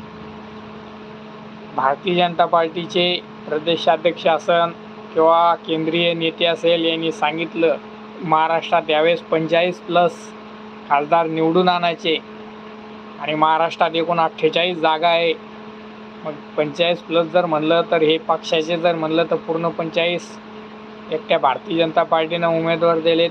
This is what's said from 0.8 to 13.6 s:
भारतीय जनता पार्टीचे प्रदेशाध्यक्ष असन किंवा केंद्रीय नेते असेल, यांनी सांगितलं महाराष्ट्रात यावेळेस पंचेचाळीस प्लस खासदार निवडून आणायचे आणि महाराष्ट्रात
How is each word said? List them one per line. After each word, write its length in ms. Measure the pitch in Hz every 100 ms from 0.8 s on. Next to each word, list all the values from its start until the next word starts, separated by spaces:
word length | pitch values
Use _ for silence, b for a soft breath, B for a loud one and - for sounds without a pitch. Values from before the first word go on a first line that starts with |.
| 214 214 214 - - - - - - 151
भारतीय 400 | 135 143 196 175
जनता 300 | 175 170 170
पार्टीचे 640 | 170 165 170 165 175 175 180 - - -
प्रदेशाध्यक्ष 800 | 151 156 165 180 160 170 165 180
असन 440 | 156 - 170 170 - - - -
किंवा 420 | 165 160 165 170 160 -
केंद्रीय 460 | 160 160 170 170
नेते 320 | 170 165 160 170
असेल, 400 | 165 165 170 165
यांनी 260 | 160 165
सांगितलं 640 | 156 151 160 165 170 165 131 - - - -
महाराष्ट्रात 640 | 170 156 160 165 - 170 156
यावेळेस 320 | 151 160 165
पंचेचाळीस 580 | - 160 160 165 180 175
प्लस 340 | - 170 175 - - - - - - - -
खासदार 380 | 143 147 170 165
निवडून 420 | 160 160 170 180
आणायचे 480 | 175 175 160 - 151 214 - - - - - - - - -
आणि 140 | 143 156
महाराष्ट्रात 600 | 156 160